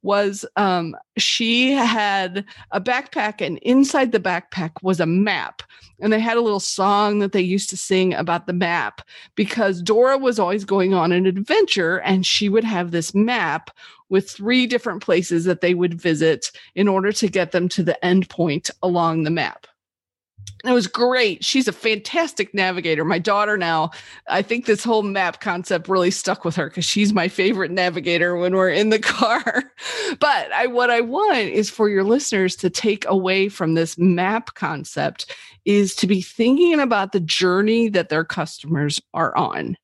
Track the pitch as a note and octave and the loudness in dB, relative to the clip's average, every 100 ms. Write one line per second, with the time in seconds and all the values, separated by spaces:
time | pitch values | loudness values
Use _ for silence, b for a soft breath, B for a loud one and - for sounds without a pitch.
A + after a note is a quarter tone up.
0 | F#3+ G3+ G3+ G3+ - - G3+ F3+ E3 - | 0 0 0 -4 -8 0 2 0 -2 -10
1 | - - - - A3+ A#3 C4 C#4 B3 A3 | -12 -4 -2 0 0 2 2 2 2 0
2 | G#3 G3 F#3 F3+ G3+ B B G3 F#3+ B3 | 0 0 -2 -6 -10 B B -6 -2 -4
3 | C4+ D#4+ G#3+ G#3+ D#3 E3 - B3+ C4+ D4 | -4 -4 -4 -4 -6 -4 2 4 4 2
4 | C4 A3+ F#3+ F3 - - E3 - F#3 F3+ | 2 0 0 -4 -4 -6 -6 -4 -2 0
5 | E3 F3 G#3 F3+ E2 - - b b _ | 2 2 2 0 -6 -12 -20 b b _
6 | G#3+ A3 A3+ A#3 A#3 G3+ - - G3 G3+ | 0 0 2 0 0 -2 -4 -2 2 2
7 | G#3 G#3 G3+ G3 F#3 F#3+ - F#3+ - F#3+ | 2 0 0 0 0 0 -2 -10 -2 2
8 | F#3 - E3 E3+ F3 F3+ F3 E3+ G#2+ - | 2 0 -2 -2 -2 -2 0 -2 -4 -8
9 | - B B - G#3+ - G3+ F3+ F3 A3 | -20 B B -4 -2 0 0 0 0 4
10 | B3+ C4+ C4 A3+ F3+ G3+ G3 G3 F#3 F#3+ | 4 4 0 0 0 0 0 0 2 2
11 | E3+ F3+ F#3+ F#3 G#3 G4 G4 - E3 F3+ | 2 2 2 0 0 2 2 2 0 -2
12 | - F#3+ F#3 - G#3 G#3 A3+ G3 F3 E3+ | 0 0 0 0 2 2 0 -2 -2 -4
13 | D#3+ G3 A3 A#3+ E3+ D3+ - B B B | -2 0 0 0 -2 -4 -8 B B B
14 | B F#3+ F#3+ - G3+ B3+ B3+ A#3+ A#3+ F3+ | B -2 -2 -8 0 2 2 -2 -4 -8
15 | - F3 F3 E3+ F3 F3 F3 F3+ F3 E3+ | 0 0 2 0 0 0 2 2 0 -2
16 | F3 D3+ D#3+ D3 - B B - G3+ F#3+ | -2 2 2 0 -4 B B 0 2 2
17 | G3 G#3+ G#3 F#3+ F3 F3+ F3 - E3 - | 0 0 0 0 0 0 0 0 -2 0
18 | F3+ F#3 F#3 - E3+ D3 - - F#3 F3 | 2 2 0 -2 -2 -2 -6 -4 -2 0
19 | E3 D#3+ D3+ E3 A#2+ - - _ _ _ | 0 0 -2 -2 -4 -6 -20 _ _ _
20 | _ _ _ _ - - B3+ B3 F#3 - | _ _ _ _ -20 -8 0 2 0 -2
21 | A#3+ B3+ A3+ F3 - C4+ A#3+ E3+ A3+ G#3+ | 0 2 0 -2 -2 0 0 -2 -2 -4
22 | G#3+ E4+ E4 - G3 G3+ F#3 F3+ E3+ D#3 | -2 -2 -2 -4 -6 -2 -2 -2 -2 0
23 | D#3 E3+ D#3+ G3+ G#3 G#3 E3+ D#3+ D#3+ B | 0 0 0 0 0 0 0 0 -2 B
24 | B B - - - A#3 B3+ G#3 A#3 A3 | B B -4 -2 -2 -6 0 0 2 0
25 | G3+ G3 F3+ - G#3+ F3+ F3 F3+ E3+ F#3+ | 0 -2 -4 -4 -6 -6 -4 -4 0 0
26 | F3+ F#3+ - F#3 E3+ D#3+ C#3+ - E3+ - | 2 0 -4 -4 -4 -4 -6 -4 -4 0
27 | G#3 G#3+ E3+ - F#3+ G#3 E3 F#3 F3+ E3+ | 2 2 0 0 0 0 -2 0 -2 -2
28 | E3+ E3+ F3 F3 F3+ F#3+ F#3 D#3+ G#3+ A3 | -2 0 0 0 0 2 2 2 2 2
29 | - - A#3 A#3 - B3 C4+ _ B B4 | 0 0 2 2 0 -4 -6 _ B -6
30 | G4+ D#4 D4 A#3+ - E3+ B3 A#3+ B3 A#3 | -6 0 2 2 0 -2 0 2 2 2
31 | A#3 C#4 G#4 C#4+ G#3 - G3+ - G#3 G3+ | 0 0 2 2 0 -2 -2 0 2 2
32 | G3 B3 C#4+ G#3 F#3 - F#3 - A3 G#3 | 2 2 0 0 0 0 -4 0 -2 -2
33 | - F#3+ F#3 F#3+ G3+ G3 D#3+ E3 E3 - | 0 0 2 0 0 -2 -2 0 -2 2
34 | F3+ F3 F#3 A3 A#3 - F3 D3+ - - | 2 4 0 -2 -6 -8 -6 -6 -8 -4
35 | D3 - - B B B - G3+ G3 - | -4 -6 -14 B B B 0 2 2 0
36 | F#3 G3 F3+ - A#3 C4+ F4 D#4 C#4 A3 | 0 0 -2 0 2 4 4 4 2 0
37 | F#3+ G3 D#3+ - F#3 F3+ G#3+ A3+ A3+ F#3+ | 0 -2 -2 0 2 2 2 2 2 0
38 | E3 D#3 D#3+ - D#3 - D3+ D#3+ D3 D3+ | 0 -2 -2 -6 -8 -8 -4 -2 -2 -4
39 | _ - D#3+ - D3 - - F3+ | _ -4 -2 0 -2 -4 -6 -8